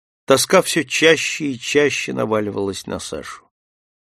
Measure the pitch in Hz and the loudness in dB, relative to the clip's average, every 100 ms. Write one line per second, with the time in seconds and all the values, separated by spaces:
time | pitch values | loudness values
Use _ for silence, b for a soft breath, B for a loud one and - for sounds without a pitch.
0 | _ _ - 135 - 185 - 170 135 - | _ _ 2 4 4 2 2 0 -2 2
1 | 156 160 - - 147 127 - 147 143 135 | 4 4 2 -6 -6 -6 -2 2 2 0
2 | - 127 117 107 104 101 98 95 - 92 | -4 -4 -2 0 -2 -4 -4 -6 -8 -10
3 | - - - - _ _ _ _ _ _ | -8 -10 -12 -16 _ _ _ _ _ _
4 | _ | _